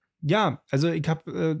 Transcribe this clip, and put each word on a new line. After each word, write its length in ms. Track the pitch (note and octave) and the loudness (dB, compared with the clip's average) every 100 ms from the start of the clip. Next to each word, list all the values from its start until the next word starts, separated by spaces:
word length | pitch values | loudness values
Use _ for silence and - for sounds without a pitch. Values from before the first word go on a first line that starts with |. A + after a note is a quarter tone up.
| _ _ | _ _
ja, 400 | D3 G3+ G3 A#2+ - | 0 2 2 -2 -2
also 200 | C#3 E3 | 0 2
ich 180 | E3 D#3 | 0 -2
hab, 200 | D#3+ - | -2 -4
äh, 300 | - D#3+ D#3 | -4 -2 -2